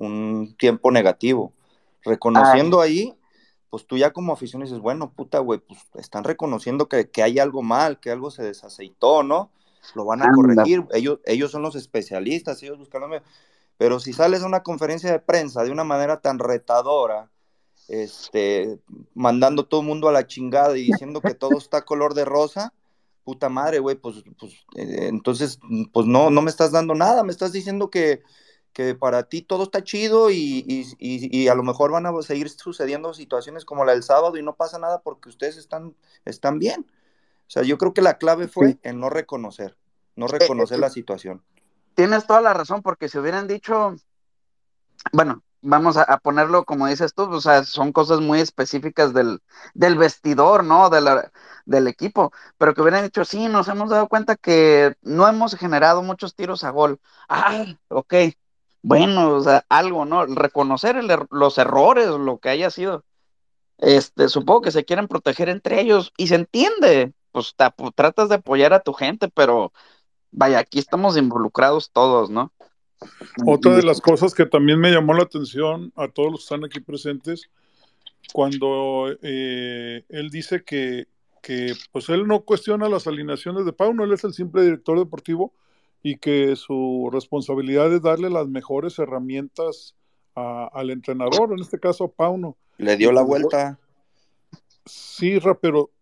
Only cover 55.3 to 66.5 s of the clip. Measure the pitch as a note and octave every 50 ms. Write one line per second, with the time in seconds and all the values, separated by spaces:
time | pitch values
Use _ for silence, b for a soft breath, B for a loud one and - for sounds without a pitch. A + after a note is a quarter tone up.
55.3 | A3 A3 A3+ G#3+ G3 F3 F3 F3 D#3 D3 D3+ D#3+ E3+ F3+ F3+ F#3 F#3 - G#3 F#3
56.3 | - - G3+ F3+ F3+ - - - C3 D3 D3+ D3 C#3 - b b b b b b
57.3 | D3+ D3+ D#3 G3+ G#3 G#3+ A3 F#3+ E3 _ _ _ - C3 - - F3 F3+ F3 E3
58.3 | - _ _ _ _ _ _ _ _ _ - A2+ C#3 D3 E3+ G3 G3 F#3 E3+ D#3
59.3 | D3 C#3+ C#3 D3 C#3 C#3+ - _ - F#3+ F3 F#3 F3+ D#3+ D3 D3 E3 F3+ E3+ C3
60.3 | C3+ - C#3+ C#3+ - D3 C#3+ C3+ C3+ C3 - A3+ B3 C4 A#3+ G#3 F3 D#3 - -
61.3 | - C#3+ C#3+ C#3+ - - C3+ C3+ B2+ C3+ D3 G3+ C4 B3 A#3 G3 D#3 C#3+ C#3 C3+
62.3 | B2 A2+ - C3 C3+ D3+ F3+ F#3 - - F3+ G3 F3+ - - _ _ _ _ _
63.3 | _ _ _ _ _ _ _ _ _ _ - C#3 C#3 C#3 - - _ - C#3 B2+
64.3 | - C#3+ - - G3 A#3 - F#3+ D#3 D#3 D3 - F3 F#3 G#3 G3 C#3 E3+ - C#3+
65.3 | C#3 - F3 E3+ F3+ G3+ - - A#3 - - A#3 G#3+ G3 F3+ - _ - F#3 E3
66.3 | F3 E3+ E3+ -